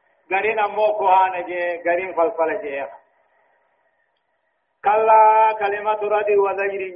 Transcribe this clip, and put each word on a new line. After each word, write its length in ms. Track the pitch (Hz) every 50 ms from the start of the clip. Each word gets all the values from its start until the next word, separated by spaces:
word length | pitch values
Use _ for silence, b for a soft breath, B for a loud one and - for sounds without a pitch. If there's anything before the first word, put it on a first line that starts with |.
| _ _ _ _ _ -
قرين 280 | 185 196 202 214 220 220
أمو 400 | 208 202 208 208 214 214 208 208
كهان 340 | 202 190 185 185 190 185 185 175
نجئ، 500 | 170 170 175 175 175 175 175 170 175 170
قرين 240 | 175 175 190 190 165
فلفل 360 | 170 165 160 - 165 160 160 151
نجئ. 320 | 143 147 143 139 139 139 - - - _ _ _ _ _ _ _ _ _ _ _ _ _ _ _ _ _ _ _ _ _ _ _ _ _ _ _ _ _ _ _ _ _ _ _ _ -
كلا 680 | 196 214 220 220 220 220 220 220 220 220 220 220 220 220 214
كلمة 420 | 208 202 202 208 208 214 214 208 208
رد 280 | 208 214 208 208 208
وزجر 520 | 208 202 196 196 190 196 196 202 196 196 190 190 175